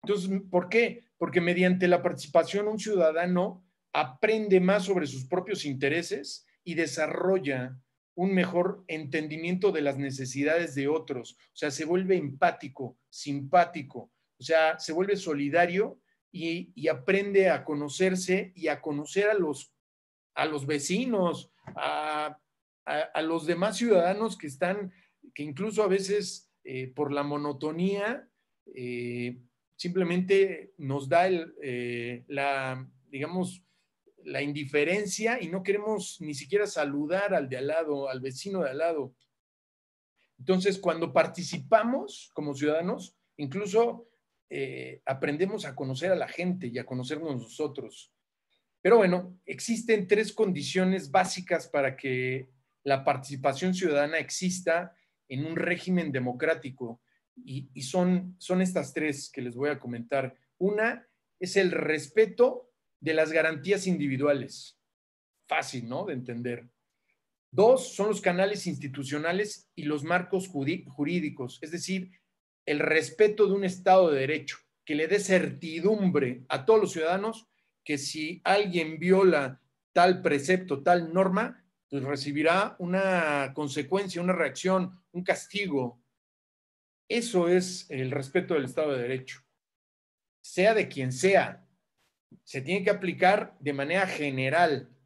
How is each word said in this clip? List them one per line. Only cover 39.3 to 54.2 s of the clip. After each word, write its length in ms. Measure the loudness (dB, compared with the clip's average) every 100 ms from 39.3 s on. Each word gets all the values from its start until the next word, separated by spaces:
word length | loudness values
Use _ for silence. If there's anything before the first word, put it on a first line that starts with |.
| _ _ _ _ _ _ _ _ _ _ _
Entonces, 400 | 0 2 2 0
cuando 360 | -2 -2 2
participamos 1160 | 2 2 -2 -8 -10 4 4 4 -2 -6 -14 -12
como 200 | -8 -8
ciudadanos, 640 | -2 0 0 -2 -6 -10 _ _ -12
incluso, 720 | -8 -6 0 2 2 -2 -16 _ _ _ _
eh, 520 | -8 -8 -8 -12 -10 -6
aprendemos 600 | -4 -2 0 -2 -2 -10
a 100 | -8
conocer 360 | -6 -4 0
a 40 | 0
la 120 | 0
gente 400 | -4 -4 -2 -6
y 100 | -8
a 80 | -6
conocernos 560 | -8 -6 -6 -4 -6
nosotros. 720 | -8 -6 -6 -6 -12 -16 -20 _ _ _ _ _ _ _
Pero 160 | 6 6
bueno, 420 | 6 2 -2 -16 -14
existen 600 | -10 -4 -4 2 0 4
tres 260 | 2 2
condiciones 760 | 0 0 0 -2 0 2 0 2
básicas 580 | 2 2 -4 -4 -4 -2
para 280 | -2 -2 -2
que 540 | -4 -2 -2 -4 -8 _ _ _
la 220 | -2 0 2
participación 680 | -2 -4 -2 -2 0 -2
ciudadana 460 | 0 2 2 2
exista 760 | -2